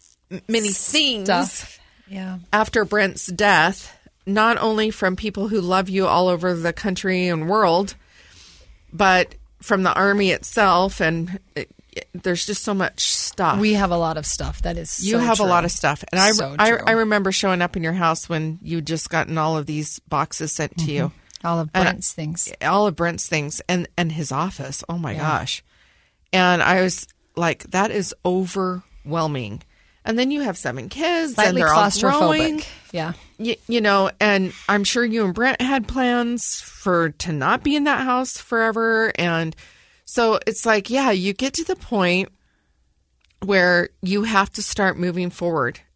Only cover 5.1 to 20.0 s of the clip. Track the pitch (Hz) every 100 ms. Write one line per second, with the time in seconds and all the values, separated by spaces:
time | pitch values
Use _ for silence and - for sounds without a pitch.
5.1 | 185 214 196 202 214 175 185 190 190 185
6.1 | 151 185 175 180 170 170 170 208 180 196
7.1 | 185 180 165 160 214 190 170 196 - _
8.1 | _ - - - - - - - 165 196
9.1 | 185 - - - _ - 196 185 - 196
10.1 | 202 190 156 - - 196 180 190 - 165
11.1 | 165 175 190 - - - _ _ - -
12.1 | 175 185 175 - 202 - 196 175 - -
13.1 | - - - 170 196 214 214 190 170 165
14.1 | 156 147 - - - 170 170 160 - 196
15.1 | 233 240 220 196 175 170 - 147 151 -
16.1 | 175 202 214 135 143 220 233 - 226 220
17.1 | 208 190 190 196 180 175 185 160 185 165
18.1 | 160 - 165 156 160 156 165 151 160 -
19.1 | 165 - 160 156 156 147 151 151 -